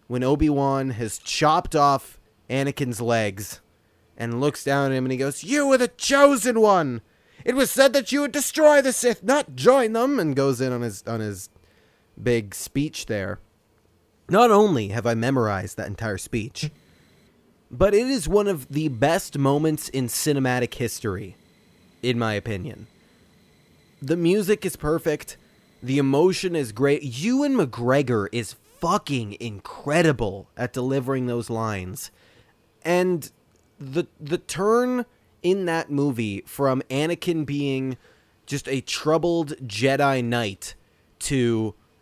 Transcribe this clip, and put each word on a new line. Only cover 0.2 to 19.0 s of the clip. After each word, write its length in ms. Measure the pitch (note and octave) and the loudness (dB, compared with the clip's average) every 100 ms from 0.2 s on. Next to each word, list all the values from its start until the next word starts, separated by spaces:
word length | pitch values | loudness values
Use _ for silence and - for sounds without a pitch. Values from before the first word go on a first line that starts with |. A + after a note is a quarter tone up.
Obi-Wan 680 | B2+ C#3+ D#3 C#3 C#3 C3+ C3+ | 0 2 2 2 2 0 -2
has 280 | A#2 A2+ - | -4 -6 -8
chopped 560 | - - D3+ E3 - D#3 | -8 0 2 2 0 4
off 420 | C#3+ C3+ - - _ _ - | 4 4 -2 -20 _ _ -6
Anakin's 500 | C3 C#3 C#3 B2+ A2 | -2 -2 -2 -4 -2
legs 600 | A#2 A2+ G#2+ F#2+ G2 - _ _ _ _ _ - | 0 0 0 -4 -12 -16 _ _ _ _ _ -10
and 240 | A#2 A#2+ | -6 0
looks 240 | D3 C#3+ | -2 -2
down 260 | - C#3 C#3 | -2 0 0
at 60 | C3 | 0
him 80 | |
and 80 | C3 | -2
he 60 | C3 | -2
goes, 260 | C3+ - | -4 -6
"You 220 | E3 C#4+ C#4 | -2 0 4
were 120 | C4 | 4
the 100 | B3 | 2
chosen 720 | - - C#4 C#4+ C4+ A3+ A3+ | -2 0 6 6 6 2 4
one! 420 | A3 F#3+ D3 A#2+ - _ _ - | 6 4 2 -4 -10 _ _ -6
It 100 | - | -2
was 160 | B3+ B3 | 2 2
said 220 | - C4+ | 4 4
that 200 | C#4 A#3 | 4 0
you 100 | C#4 | -2
would 100 | C#4+ | -2
destroy 480 | D4 C4 - D4+ D4 | -2 -2 4 6 6
the 100 | C4 | 4
Sith, 300 | A3+ A#3+ G#3+ | 0 0 0
not 320 | F#3+ C#4+ - | 0 0 -2
join 380 | B2+ E3+ C4+ A3+ | 2 4 6 4
them," 260 | A3+ C4 C#4 | 2 0 2
and 160 | D#3+ C3+ | 0 2
goes 240 | C#3 A#2+ | 0 0
in 120 | C3 | -2
on 80 | B2 | -2
his, 200 | A#2+ F#2+ - | -4 -6 -6
on 140 | A2+ | -6
his 280 | G#2+ F#2+ - _ _ _ _ _ _ - | -6 -8 -14 _ _ _ _ _ _ -6
big 320 | A2+ A#2 G2+ | 0 0 -2
speech 520 | - - C#3 D3+ - - | -10 -6 -4 -4 -6 -8
there. 340 | G#2 F#2+ F#2 - _ _ _ _ _ _ _ - | -6 -6 -10 -14 _ _ _ _ _ _ _ 0
Not 220 | F#3 A#3+ | 4 6
only 380 | G3+ G#3+ C#3+ G2+ | 6 6 2 -2
have 180 | A2+ A2+ | -2 0
I 80 | |
memorized 640 | A2+ A#2+ C3+ G#2+ G2 G2 - | 0 2 2 2 0 -4 -8
that 100 | G#2 | -10
entire 320 | G2 A2+ F#2+ | -6 -6 -6
speech, 520 | - A#2 G#2 - D3+ - _ _ _ _ _ _ _ _ _ | -6 -8 -8 -8 -10 -10 _ _ _ _ _ _ _ _ _
but 240 | B2 G3 | 0 4
it 120 | G#3 B3+ | 4 2
is 220 | C4+ D#3 | -2 2
one 200 | G3+ G#3 | 2 2
of 200 | E3+ B2+ | -2 -4
the 200 | C#3+ D#3 | -4 -4
best 480 | A#2 | 0